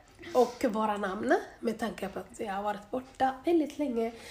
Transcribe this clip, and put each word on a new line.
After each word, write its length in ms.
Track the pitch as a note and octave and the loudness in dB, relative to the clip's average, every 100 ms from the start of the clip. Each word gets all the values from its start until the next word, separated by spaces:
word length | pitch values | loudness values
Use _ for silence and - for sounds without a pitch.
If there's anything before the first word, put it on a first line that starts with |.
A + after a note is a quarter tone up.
| - - - | -20 -18 0
Och 320 | B3+ A#3+ - C4 | 4 4 2 0
våra 280 | G#3+ A3 G3+ | 2 0 0
namn, 380 | G3+ G3 A#3 F#4+ - - | -2 -2 2 2 2 -6
med 200 | A#3 A3 | -4 -2
tanke 280 | A3 F3+ G3 | -4 -4 -8
på 120 | F#3+ | -8
att 200 | F#3 - | -10 -8
jag 140 | A3 | -6
har 100 | G3 | -4
varit 280 | G#3 G3+ - | -4 -4 -6
borta 440 | C4 - - C4 C4 - | -8 -6 0 0 2 2
väldigt 320 | E4+ C#4+ - | 4 2 0
länge. 340 | D4 A3+ A3+ - - | -2 0 -2 -4 -14